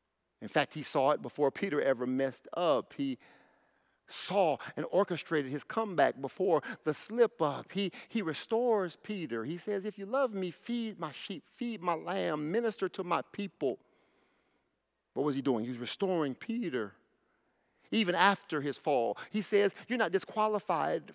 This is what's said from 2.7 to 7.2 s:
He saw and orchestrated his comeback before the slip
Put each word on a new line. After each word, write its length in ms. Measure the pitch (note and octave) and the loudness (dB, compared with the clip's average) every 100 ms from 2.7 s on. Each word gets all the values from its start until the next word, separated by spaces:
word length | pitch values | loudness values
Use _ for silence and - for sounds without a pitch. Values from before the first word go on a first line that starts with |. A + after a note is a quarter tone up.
| C3 G2 - | 2 0 -4
He 200 | C#3 B2 - - _ _ _ _ _ _ - | -4 -4 -12 -20 _ _ _ _ _ _ -12
saw 500 | - - F#3+ F3 C#3 - - | -8 0 4 4 2 -4 -8
and 80 | D#3 | 0
orchestrated 600 | F3 G3 E3 - D#3+ C3+ | 2 2 0 0 -2 0
his 120 | C#3 | -4
comeback 580 | - - A3 E3 C3 B2+ | -4 -4 -2 4 4 2
before 400 | C3+ - F#3+ D#3 - A3 | -6 -2 2 2 0 -4
the 100 | - | -4
slip 480 | D3 - A3+ | -4 -4 4